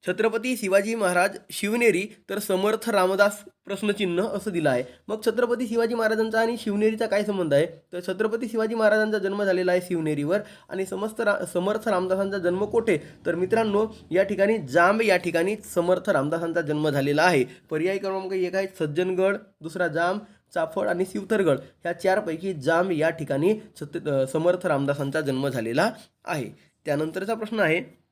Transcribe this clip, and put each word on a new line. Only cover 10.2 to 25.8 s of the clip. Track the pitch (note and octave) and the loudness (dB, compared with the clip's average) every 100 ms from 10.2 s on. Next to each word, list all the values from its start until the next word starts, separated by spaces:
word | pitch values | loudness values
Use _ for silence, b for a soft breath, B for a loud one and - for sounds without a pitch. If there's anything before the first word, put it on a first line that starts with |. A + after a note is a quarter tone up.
| C#3+ G3+ G#3 B B | 0 -2 -4 B B
आणि | F#3 F#3+ | -8 -6
समस्त | F#3+ G#3+ G#3+ | -6 -6 -2
रा-, | A3 G3+ F3+ | -2 0 -2
समर्थ | F3+ F#3 G#3+ A3+ | -2 -2 -2 0
रामदासांचा | F#3+ F#3 F#3 G3 G3 | 0 0 0 0 0
जन्म | F3 F3+ G#3 | -2 0 0
कोठे? | A#3 A3 D#3 B B E3+ | 0 2 -2 B B -6
तर | E3+ | -2
मित्रांनो, | F3+ A3+ A3 G3+ G#3+ B B | 0 0 2 0 -2 B B
या | E3+ | 0
ठिकाणी | G3 G3 G3 A3 | 2 2 2 2
जांब | C#3 C#3+ F3 G#3+ | 2 6 6 6
या | A3+ F3+ | 4 2
ठिकाणी | F3 E3 F3+ G#3+ - - | 2 0 0 -2 -4 -2
समर्थ | F3 F3+ F3+ | 2 0 2
रामदासांचा | D#3+ C#3+ E3 E3+ E3 | 0 0 -2 -2 -2
जन्म | D3+ D3+ D#3 | -2 0 0
झालेला | C#3+ C#3 D3 | 0 0 4
आहे. | F3 D#3 B2 B _ | 4 4 0 B _
पर्याय | D#3 F3 G3 | -4 -2 -2
क्रमांक | F#3+ F#3+ F#3 | -4 -6 -4
एक | F#3+ F3+ F#3+ | -2 -2 -2
आहे | G3 - | -4 -4
सज्जनगड, | D#3 D3 F3+ F#3 F#3+ G3+ - _ | -4 0 0 2 0 0 -8 _
दुसरा | D#3 F3+ F3 | -12 -4 -2
जांब, | D3+ F3 G3+ B B _ | 0 -2 -2 B B _
चाफळ | F3 D#3+ F#3+ G3+ | -4 -2 -2 -2
आणि | F3+ F#3 | -2 -2
शिवथरगड | G#3 F#3+ G#3+ F3+ E3 B B | -4 -2 2 2 2 B B
ह्या | E3+ | -8
चारपैकी | F3 F#3 G3 G#3 D#3+ F#3+ | -2 2 2 0 -6 -6
जांब | E3 C3 E3 F#3+ | -4 2 2 2
या | E3 D#3+ | 2 0
ठिकाणी | D#3+ C#3+ C#3 E3+ G#3+ B - | -2 -4 0 2 0 B -16
छत-, | C#3+ E3+ D3+ | -10 -8 -2
अ, | C#3 C3+ | 0 0
समर्थ | D#3+ E3+ F3+ F3+ | 2 2 2 0
रामदासांचा | C#3+ C#3 C#3+ C#3 D#3 | 0 0 -2 -2 -2
जन्म | C#3+ C3 C#3 | -2 -2 -2
झालेला | B2+ A2+ A#2 | -2 -2 0